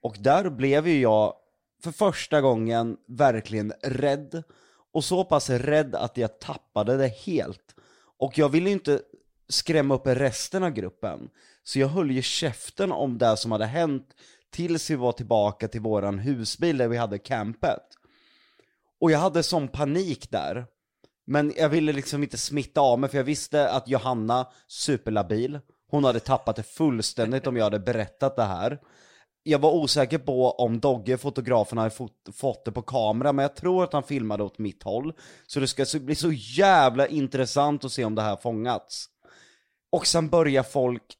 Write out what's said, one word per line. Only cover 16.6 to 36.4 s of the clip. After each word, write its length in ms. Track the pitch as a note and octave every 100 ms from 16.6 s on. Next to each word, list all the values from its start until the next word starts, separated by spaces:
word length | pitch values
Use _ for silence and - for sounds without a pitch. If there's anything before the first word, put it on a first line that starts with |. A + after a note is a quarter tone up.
| E3+ C#3
där 100 | A#2+
vi 100 | A#2
hade 200 | A#2 G2+
campet. 640 | - B2 G#2 A2+ - - _ _ _ _ _ _ _ _ _ _ _ _
Och 100 | E3
jag 80 | D3+
hade 240 | F3+ D#3+
sån 240 | D#3+ F3 C3+
panik 640 | C#3 C#3+ E3 F#3+ C3 -
där. 340 | G2+ C#2 G#2+ B2 _ _ _ _ _ -
Men 260 | C#3+ D3 -
jag 120 | D#3
ville 240 | D#3+ D#3
liksom 300 | C#3 C3+ D3
inte 140 | C#3+ A#2+
smitta 440 | - C#3+ C3 -
av 180 | C3+ A#2+
mig, 100 | C3+
för 80 | C#3
jag 60 |
visste 460 | C3 D3 - D3 C#3+
att 160 | B2+ B2
Johanna, 600 | C3 B2+ B2 A2 B2 B2+ _ _
superlabil, 920 | - - C3 - G#2+ F2+ G#2+ B2+ D3 _ _ _
hon 120 | D3
hade 160 | C3+ A#2
tappat 360 | - C3 - A2
det 80 |
fullständigt 840 | G#2+ - D#3+ A#2 G#2 - A2+ C3 C3
om 100 | B2
jag 60 |
hade 160 | G#2+ G#2
berättat 560 | G2 A2+ G2+ _ C3+ C3+
det 80 |
här. 360 | G#2 F2+ A2 D3 _ _ _ _ _ _
Jag 160 | D#3 D3
var 120 | D#3
osäker 460 | E3+ D3 D3+ B2+ D#3
på 340 | B2+ B2+ B2+
om 280 | - A#2+ A#2
Dogge, 380 | C#3+ B2 G2+ B2+
fotografen, 600 | C#3+ C3+ A2+ A#2+ G#2 A#2
hade 120 | A2
fått, 400 | - A#2+ _ -
fått 320 | - C3+ - -
det 60 |
på 100 | G#2+
kamera, 520 | - C3 G#2+ A2 C#3
men 100 | C#3
jag 120 | C#3 -
tror 280 | F3+ F#3
att 100 | F3+
han 100 | C#3+
filmade 400 | A#2+ C#3+ A2 G#2
åt 140 | G2+ -
mitt 240 | G#2+ -
håll. 300 | G2 A2 D3 D#3+ - - -
Så 120 | C#3+
det 80 | C3+
ska 180 | - C3+
så, 140 | D#3+
bli 160 | C3 D3+
så 160 | E3
jävla 760 | C#3+